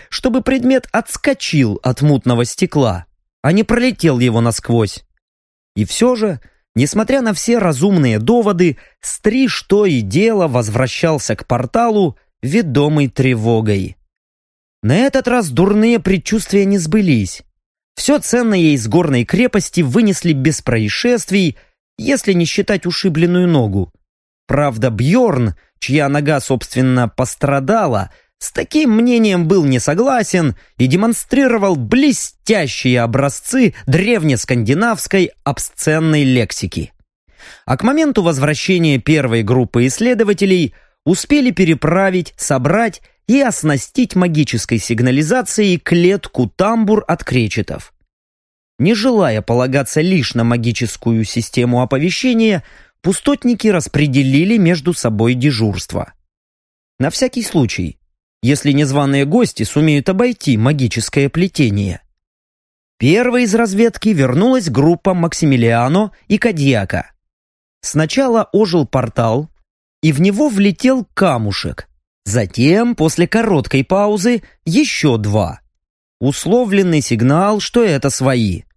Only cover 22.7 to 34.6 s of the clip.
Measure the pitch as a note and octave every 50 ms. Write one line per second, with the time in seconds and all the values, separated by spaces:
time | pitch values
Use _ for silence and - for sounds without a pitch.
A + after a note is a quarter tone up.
22.7 | G#3 F3+ - F3 F3 - - F#3+ D3+ D#3 E3 F3 F3+ F3+ F3+ F3 E3 C#3+ A#2+ G#2+
23.7 | F#2+ G2+ F2+ - - _ _ _ _ _ _ _ _ _ _ - B2+ C#3 D3 C#3+
24.7 | A#2 A2 G#2+ B2 A2 G2+ A#2+ C#3+ F#3 B3+ B3+ A3 D#3 B2+ A#2+ G#2 F2 - _ _
25.7 | _ _ - - C3+ D#3 D3 C#3 C#3+ D3 D3 D3 D#3 C#3 - - C3+ A#2 - -
26.7 | - B2+ C3 C3 B2+ B2+ B2 A2 - - B2+ - - - - C#3 C#3 C#3 C3+ C3
27.7 | G#3+ A3+ G3 D3+ A#2 G2 G2 - - _ _ _ _ - - - - - - -
28.7 | - D4+ D#4 B3 G#3+ A3 A#3 B3 B3 A#3 A3 G#3 F#3 F3+ E3 D#3+ G3+ F#3+ D3+ C#3
29.7 | C3 A#2+ - - D3 F3+ A#3+ C#4 C4 A#3+ G#3 - - F3+ E3 C3+ G2 - _ _
30.7 | _ - B2 C3 C3 F#3 G#3+ A3+ A3+ - - - - C4+ C#4 B3+ A#3 G#3+ G3 G3
31.7 | F3+ C#3 A#2 G#2 A3+ C4 C#4+ D4 A3+ - - - - _ _ - A3 G3+ D#3 B2
32.7 | - - - C3 B2 B2 A#2 A#2 A#2 C3 C#3 C#3 - - - - - C4+ B3 -
33.7 | - - - C3 C3 E3 F#3+ A3 A#3+ G#3 D#3 D3+ C3 A2 - - C3 A#2+